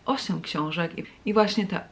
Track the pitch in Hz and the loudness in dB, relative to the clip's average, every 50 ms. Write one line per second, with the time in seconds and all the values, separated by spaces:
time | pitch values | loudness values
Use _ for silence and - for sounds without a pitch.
0 | - - 269 262 - - 175 160 165 - - 151 151 156 151 175 170 165 - - | -2 -2 -2 -2 0 -2 -4 -4 -4 -4 -4 -2 -2 -2 -2 -2 -2 -4 -4 -8
1 | - - - - - 208 214 220 208 202 - 214 196 - - - - - | -12 -12 -12 -8 -2 2 6 6 6 4 4 0 0 0 -2 -4 -2 2